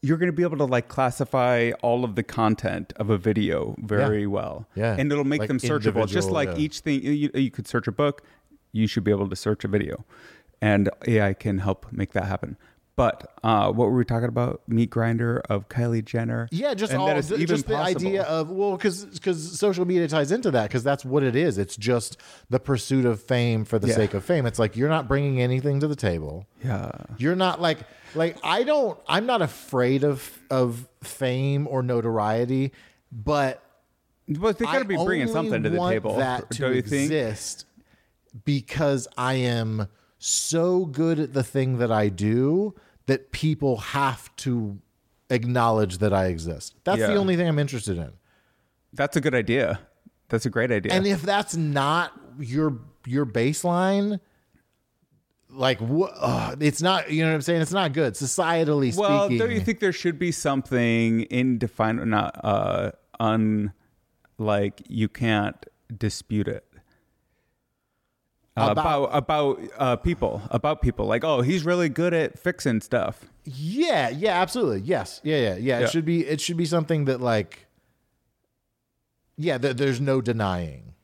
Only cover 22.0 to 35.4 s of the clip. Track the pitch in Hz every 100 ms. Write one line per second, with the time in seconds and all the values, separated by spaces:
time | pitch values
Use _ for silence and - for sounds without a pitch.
22 | 107 - - - _ 127 - 131 - 135
23 | 123 107 - 123 120 113 107 113 110 113
24 | 104 101 - 175 123 - 110 110 143 160
25 | 120 139 143 131 123 127 143 139 151 147
26 | 107 85 76 78 98 _ 131 101 - -
27 | - 113 135 185 185 165 170 156 107 -
28 | - 151 165 175 - 185 254 302 233 -
29 | - 160 233 240 160 - - 131 123 135
30 | 147 135 - - - 131 123 117 127 _
31 | - - 131 127 139 139 147 135 123 120
32 | 117 113 104 113 120 131 135 - - _
33 | _ 120 107 147 135 127 _ _ _ _
34 | _ _ - 151 214 190 - 269 220 175
35 | 185 180 123 -